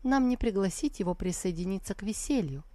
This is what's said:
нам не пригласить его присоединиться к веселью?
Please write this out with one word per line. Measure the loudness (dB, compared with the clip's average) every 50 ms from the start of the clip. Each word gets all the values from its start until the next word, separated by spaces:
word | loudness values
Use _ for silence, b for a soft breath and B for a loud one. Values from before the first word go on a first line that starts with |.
нам | 2 4 4 4 6 4
не | 4 2
пригласить | 2 2 2 2 2 2 0 0 -2 -2 -2 0
его | -2 -2 0
присоединиться | 0 -2 -2 -2 -2 -2 -4 -2 -2 -2 -2 -2 -4 -4 -6 -8
к | -6
веселью? | -4 -6 -4 -4 -2 0 2 2 2 0 -4 -8 -10 -14